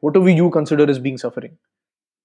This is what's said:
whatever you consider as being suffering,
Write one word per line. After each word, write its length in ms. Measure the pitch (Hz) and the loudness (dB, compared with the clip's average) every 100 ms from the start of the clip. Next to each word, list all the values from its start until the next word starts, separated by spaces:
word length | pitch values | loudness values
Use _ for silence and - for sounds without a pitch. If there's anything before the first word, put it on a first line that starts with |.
whatever 280 | 147 170 185 | -2 2 4
you 200 | 165 175 | 4 2
consider 400 | 160 151 151 147 | 0 -2 0 2
as 100 | 135 | 0
being 180 | 127 127 | -6 -8
suffering, 400 | 123 120 117 - _ _ _ _ _ _ | -10 -10 -14 -20 _ _ _ _ _ _